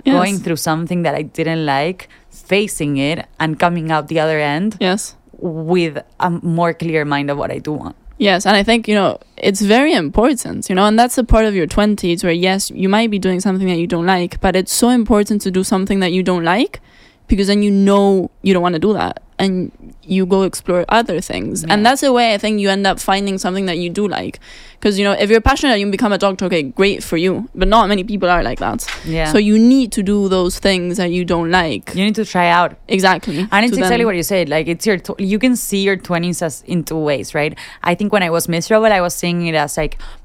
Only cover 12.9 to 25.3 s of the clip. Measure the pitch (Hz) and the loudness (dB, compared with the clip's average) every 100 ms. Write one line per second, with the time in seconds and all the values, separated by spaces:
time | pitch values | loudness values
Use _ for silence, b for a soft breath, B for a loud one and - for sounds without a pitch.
12.9 | 208 226 208 190 180 196 190 190 170 170 | 2 0 0 -2 0 0 0 0 -2 -2
13.9 | 175 175 190 175 - 190 180 190 - 240 | -2 0 0 0 -2 0 0 -2 0 2
14.9 | 247 214 214 208 208 202 185 190 190 196 | 2 2 2 2 -2 -2 -2 0 0 0
15.9 | 196 180 180 185 180 165 190 320 - b | 0 0 0 0 0 0 0 0 -4 b
16.9 | b b b - 196 196 208 208 196 196 | b b b -2 0 2 2 2 4 4
17.9 | 202 202 190 175 _ 190 185 175 165 190 | 4 4 2 -2 _ 0 2 2 0 0
18.9 | 202 90 - - - 196 185 175 - - | 0 -2 -6 -14 -4 -2 -2 -4 -10 -20
19.9 | - - 190 185 190 190 - - 180 170 | -16 -4 -2 2 2 0 -4 -4 -2 2
20.9 | 226 226 175 - 180 147 190 160 208 220 | 0 0 -4 -6 -8 -6 -6 0 2 4
21.9 | 269 285 240 233 202 214 208 196 196 196 | 4 2 4 2 0 0 0 0 0 0
22.9 | 170 - 196 202 190 196 185 190 165 175 | -2 0 -2 0 -2 -2 -2 -2 -4 -4
23.9 | 170 208 - 90 - B B B B 214 | -2 -2 -4 -8 -12 B B B B -2
24.9 | 95 101 - 202 | 0 0 0 2